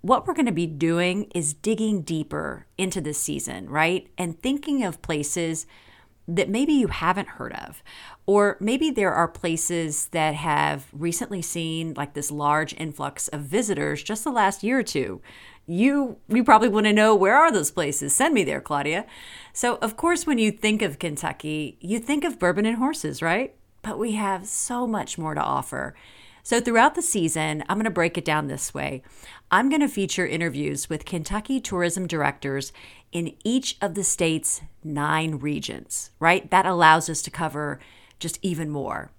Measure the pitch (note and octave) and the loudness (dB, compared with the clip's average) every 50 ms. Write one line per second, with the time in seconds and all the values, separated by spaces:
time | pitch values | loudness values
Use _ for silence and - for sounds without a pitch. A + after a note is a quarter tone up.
0 | - F3 B3+ C4+ - - E4 - D4 A#3+ F3 D#3 F3 E3 D#3 C#3 E3 E3 E3 F3 | 2 2 2 2 2 -2 0 0 0 0 2 0 -2 -2 -2 -2 0 0 2 2
1 | F3+ F3+ F3+ G3+ G#3 - - F3 D#3+ D3 D3 - - G#3 A3 F3+ A3 A3 G#3 F#3+ | 2 0 0 -2 -6 -6 -6 -4 -4 -4 -6 -4 -2 -2 0 0 0 0 0 -2
2 | D3+ - E3 D#3 D3+ - D3+ D3 D#3 C#3+ B2+ - - _ _ - F#3+ F#3+ F3 F#3+ | -2 -4 -4 -4 -4 -4 -6 -6 -6 -6 -8 -10 -14 _ _ -6 -4 -4 -4 -4
3 | C#3+ D3+ D3+ - - - D3 C#3 - - - F#2+ F#2+ - C3+ D3+ D#3+ E3 F3+ F#3 | -6 -6 -6 -6 -6 -6 -6 -6 -6 -8 -10 -10 -10 -6 0 0 2 2 0 -2
4 | - - - - F#3 E3+ E3 - - B3+ C4+ C#4+ C#4+ D#4+ C#4+ C4+ A#3 F#3 D#3+ - | -4 -8 -8 -8 -6 -6 -6 -4 -4 -2 -2 -2 -2 -2 -2 -2 -2 -2 -4 -6
5 | - - E3 D3+ D3 C#3+ - F3+ E3+ E3 D#3+ D#3 - - - - - - - - | -6 -4 -4 -4 -2 -4 -4 -2 -2 -2 -4 -6 -8 -12 -18 -20 -20 -20 -20 -20
6 | - _ _ _ _ - E3+ F3 F#3 - G3 A#3 C#4+ D#4 D4+ C#4 A#3+ F#3 - - | -20 _ _ _ _ -4 -2 0 0 0 0 0 2 4 4 4 4 2 0 -2
7 | D#3 E3+ F#3 G3 - - - - B2+ A#2+ - - - - - - - - - - | 0 0 0 0 -2 -6 -10 -12 -12 -10 -10 -12 -12 -14 -18 -20 -20 -20 -20 -20
8 | - - - _ _ - G3 G3+ G3+ G3+ - - F#3+ G#3+ A#3+ C4 D#4 D#4+ C4 A3+ | -20 -20 -20 _ _ 4 4 6 6 4 2 0 0 0 0 2 2 0 2 2
9 | G3+ F#3 - - E3+ E3 - - - F3 E3 D#3+ - - F3 E3+ E3 D#3 D3+ - | 2 2 4 2 2 0 0 -4 -4 -2 -2 -2 -2 -2 -2 -2 -2 -2 -4 -6
10 | - - - E3+ D#3 D#3 D3+ D#3 D3 E3 D3 D3 D3 D3 D3 C#3+ C3+ - - C#3+ | -6 -4 -2 0 0 0 0 -2 -2 0 2 2 2 2 0 -2 -8 -14 -10 -4
11 | D#3 E3+ E3+ - A#3+ - G#3 F#3 D#3+ - - E3+ E3 E3 D#3+ D#3+ E3 E3 D3+ - | -4 -4 -2 -4 -6 -6 -6 -8 -6 -6 -6 -4 -4 -4 -4 -4 -4 -6 -4 -6
12 | D3 C#3+ C#3+ C#3+ C#3+ - D3+ D3 D3 D3 D3 D3+ D#3+ - - - D#3+ D#3+ C#3+ - | -8 -6 -6 -8 -8 -6 -4 -2 0 2 2 2 0 -2 -6 -8 -8 -8 -6 -6
13 | C3+ C#3+ C#3+ - - - - - C#3+ C3+ D3 A3 B3 G#3 F#3+ D3+ D3 D3 D3 D3 | -8 -8 -6 -8 -8 -6 -6 -8 -8 -2 0 0 0 0 -2 -2 0 -2 -2 -4
14 | - - G#3+ A3 - D#4 C4 A3+ G#3 G3 - - - G#3+ C4 C4+ G#3+ - - D3 | -6 -8 -8 -6 -4 -2 0 2 2 2 2 0 -2 0 0 0 0 -2 -2 -4
15 | B2+ - F#2+ F2+ - - - - - - - - _ - E3+ F3+ A3 C#4 C#4 C#4+ | -4 -4 -6 -12 -14 -20 -20 -20 -20 -20 -20 -20 _ -6 0 2 4 4 4 2
16 | C#4 B3 G3+ - - - G#3+ B3 A#3 - B3+ A3 A3+ B3 G3 G#3+ G#3 G#3+ G#3 G#3 | 0 -2 -4 -12 -6 0 2 2 8 8 8 8 8 6 4 4 4 6 6 6
17 | G#3+ A3 A3 G3+ F#3+ F#3+ A3+ C#4 D#4+ E4 D4 G3 D3+ - - - D#3+ C#3+ D3 - | 8 8 8 8 6 6 8 8 8 6 6 2 0 0 -2 -2 -2 -2 -2 -4
18 | C#3+ C#3+ - - B3+ E4 D#4 A3 F3+ C3+ D3+ C#3 - - D3+ C#3+ C#3 D3 D#3 F#3 | -2 0 2 4 4 4 4 4 2 2 -2 -6 -4 -2 -2 -2 0 0 -2 -2
19 | A3+ - - - - - - - - - - - - A#3+ A#3+ - - A3+ A3 - | -4 -8 -16 -20 -20 -20 -20 -20 -20 -12 -6 -2 0 0 0 0 -2 -4 -4 0
20 | - E4+ F4 E4+ - D#4 C#4+ A#3 A3 G#3+ G#3 - - G#3+ G#3+ G#3 G#3 F3+ C#3+ - | 0 2 2 2 2 0 2 4 4 2 2 0 0 0 2 2 0 -2 -4 -4
21 | - E3+ D3 C#3 - D#3+ - - - D3+ D#3 D3+ D3+ C3 - _ - E3+ G#3 A#3 | -6 -6 -6 -4 -6 -6 -6 -6 -8 -6 -4 -4 -6 -8 -10 _ -6 -4 -4 -4
22 | A#3 - C#4+ D4 D#4 E4+ - - - F3 F3 F#3 G#3 A3 A#3 A3 B3+ C#4 D#4 - | -2 -2 -2 0 0 -4 -4 0 0 0 2 2 2 0 0 0 0 -2 -2 -2
23 | - D3+ C#3 - D#3+ E3 E3+ G#3 C4 - - _ _ _ _ _ - G#3+ - B2+ | -6 -8 -6 -4 -2 0 0 0 -2 -6 -10 _ _ _ _ _ -12 -10 -6 -4
24 | A3 A#3+ G#3+ G#3+ G#3 G3 F#3+ F3+ F#3 - - - - - B3 A#3+ B3 A#3 A3 G3+ | -4 -4 -2 -2 -2 -2 -2 -4 -6 -8 -6 -6 -4 -4 -4 -4 -2 -2 -2 -4
25 | - - - - D#3+ D#3+ D3+ D3 C#3+ - C3+ C3+ C3+ - - C3 C3+ C3+ C#3+ - | -4 -6 -8 -6 -6 -4 -2 -2 -2 0 -2 -2 -4 -6 -6 -8 -8 -8 -10 -16
26 | - - - - - - - - _ - B3 A#3 A#3+ B3 A3+ A3+ A#3+ D4+ D4+ F4 | -20 -20 -20 -20 -20 -20 -20 -18 _ 0 0 0 2 4 6 6 6 6 4 2
27 | D#4+ - - G#3+ E3 D#3+ - E3 D#3 D#3 D3+ D3+ - - F3+ G3+ A3 A3+ E3+ F3+ | -2 0 0 0 0 0 0 0 -2 -2 -2 -4 -2 -2 -2 0 0 -2 0 2
28 | E3 F3 E3+ F3 - - D3+ D3+ D3 C#3 - C#3 - - - C#3 C#3 C#3+ C#3 B2+ | 0 0 0 -2 -2 0 0 0 0 -2 -6 -6 -6 -6 -6 -6 -6 -4 -6 -8
29 | - - - - - - - - _ - - F#3+ A#3+ C#4 C#4 D4 D4 C4 - G3+ | -12 -16 -20 -20 -20 -20 -20 -20 _ 2 2 4 4 4 2 2 2 2 0 -2
30 | G3 F3+ - - F3+ - - E3 E3+ E3 B2+ C#3 D3 D3 C#3+ C#3+ - - E3 D3+ | -4 -2 -2 -2 -2 -2 -2 -2 -2 -2 -2 -2 -4 -4 -4 -4 -6 -6 -6 -8
31 | - - - E3+ D3+ - G3+ G#3+ G#3 - C4+ C4 C4 - G3+ F3+ F3 F3 E3+ - | -6 -6 -6 -6 -4 -4 -6 -6 -4 -2 -4 -4 -4 -4 -2 0 0 0 -2 -2
32 | F#3 E3+ E3+ D#3 C#3+ C#3+ C#3 - - C#3 C3+ C#3 C#3 - - - - - - - | -4 -4 -2 0 0 0 -2 -2 -6 -4 -4 -4 -6 -8 -12 -20 -20 -20 -20 -20
33 | - _ - E3+ E3+ D#3+ - _ - G#3 A#3+ C4 B3+ - - - - G3+ E3 G3+ | -20 _ -6 -4 -4 -4 -8 _ -4 0 0 0 0 -2 -6 -4 -6 -4 -4 -2
34 | F#3 - - - F3+ E3 D#3+ D#3 D#3 - - - - - - - - D#3 D3+ C#3+ | -2 -2 -2 0 0 0 0 -2 -2 -4 -6 -6 -8 -16 -18 -14 -10 -6 -4 -2
35 | D3 D3+ D3+ D#3 D#3+ D#3+ D#3 C3+ B2+ D3+ D3 - - - - C2 - _ - - | -2 0 0 0 0 -2 -4 -4 -4 -4 -4 -4 -6 -8 -10 -12 -10 _ -8 -8
36 | - - _ _ D3+ E3 F3 F#3+ - - - F#3 F#3 F3+ F#3 E3+ E3+ D#3+ D#3 E3 | -8 -10 _ _ 6 6 6 6 2 4 4 4 4 4 4 8 8 10 8 8
37 | E3 - D#3+ - - - - D3 E3+ D#3 C#3+ D3 D3+ D3 C#3+ C#3+ - - - - | 6 0 -4 -6 -6 -8 -6 -4 -6 -4 -4 -4 -6 -6 -6 -10 -12 -20 -20 -20
38 | - _ - _ - E3 - - - G3 F3 D3 E3 D3+ D3 C#3+ - - - - | -20 _ -16 _ -8 -8 -8 -4 -2 -2 -2 -2 -4 -4 -4 -4 -4 -4 -6 -6
39 | - - - | -8 -10 -18